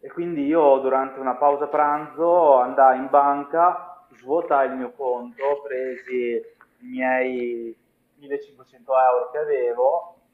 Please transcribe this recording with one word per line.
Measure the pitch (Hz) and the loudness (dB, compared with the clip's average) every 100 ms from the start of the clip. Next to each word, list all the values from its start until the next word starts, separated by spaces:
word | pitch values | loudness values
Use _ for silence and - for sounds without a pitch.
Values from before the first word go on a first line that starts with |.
E | 135 | -16
quindi | - 175 165 139 | -10 -6 -4 0
io | 165 147 135 | 4 6 4
durante | 131 131 135 135 | 2 0 -2 -6
una | 131 | -6
pausa | 123 147 143 147 | 0 2 2 -2
pranzo | 147 147 147 151 - 170 175 160 131 | 0 0 0 -6 -4 2 4 6 6
andai | 127 135 131 127 | 4 4 4 4
in | 135 | 2
banca, | 143 143 143 143 160 175 180 - - _ | 2 2 0 -4 0 2 0 -10 -20 _
svuotai | _ 127 156 165 143 135 | _ -4 -4 0 0 0
il | 127 | -2
mio | 123 | -10
conto, | - 135 123 123 120 135 143 | -8 -6 -6 -8 -6 -4 -4
presi | 143 127 131 127 - 127 120 117 113 _ _ _ | -6 -8 -8 -10 -8 -6 -4 -4 -8 _ _ _
i | 123 | -16
miei | 127 127 127 127 127 123 120 117 113 _ _ _ _ | -6 -2 -2 -2 -4 -8 -8 -12 -16 _ _ _ _
millecinquecento | 143 143 - 127 127 131 117 131 | -10 -10 -10 _ -20 _ -2 2
euro | 131 127 120 | 2 2 -2
che | 147 | -6
avevo | 151 139 120 120 127 165 - - _ | -4 -2 -2 0 0 0 -6 -20 _